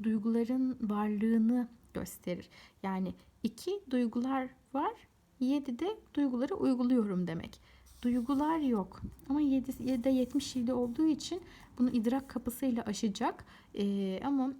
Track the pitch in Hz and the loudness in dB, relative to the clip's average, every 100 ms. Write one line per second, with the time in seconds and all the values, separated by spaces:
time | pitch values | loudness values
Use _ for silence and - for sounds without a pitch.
0 | 220 220 226 226 233 262 254 254 208 208 | -2 0 2 2 2 0 0 -2 -2 0
1 | 214 208 226 226 226 247 240 - - 180 | 0 2 4 4 4 2 0 -8 -12 -8
2 | 180 - 180 180 - - - - 190 190 | -8 -8 -8 -8 -8 -20 -20 -8 -4 -2
3 | 185 - - _ - - 359 403 262 254 | -4 -6 -16 _ -6 -6 -6 -6 -2 0
4 | 233 240 262 269 254 - _ 269 359 466 | 0 -2 -2 -2 -4 -10 _ -4 -2 -4
5 | - _ _ - 254 285 277 240 359 440 | -16 _ _ -4 0 0 -2 -4 -4 -4
6 | - 294 277 240 277 392 262 254 247 254 | -6 0 0 0 -2 0 2 2 4 4
7 | 202 180 170 165 - - - - - - | 2 0 -2 -4 -8 -16 -20 -20 -20 -4
8 | 247 247 233 277 302 330 277 214 185 - | 0 0 2 2 2 2 2 0 -2 -8
9 | - - - 294 285 262 262 - 247 254 | -14 -12 -2 2 2 2 0 -6 -2 0
10 | 269 254 247 285 - 254 233 247 240 240 | 2 2 2 -2 -2 -2 -2 0 -2 2
11 | 311 285 - 349 - - - - 247 240 | 2 2 -2 -8 -10 -20 -10 0 2 2
12 | 226 269 269 233 240 - 269 226 214 196 | 2 0 -2 -6 -6 -2 0 0 -2 -2
13 | 220 - 285 - - - - - 202 196 | -2 0 -2 -2 -12 -20 -12 -2 0 0
14 | 190 185 269 277 262 | 0 -2 0 0 0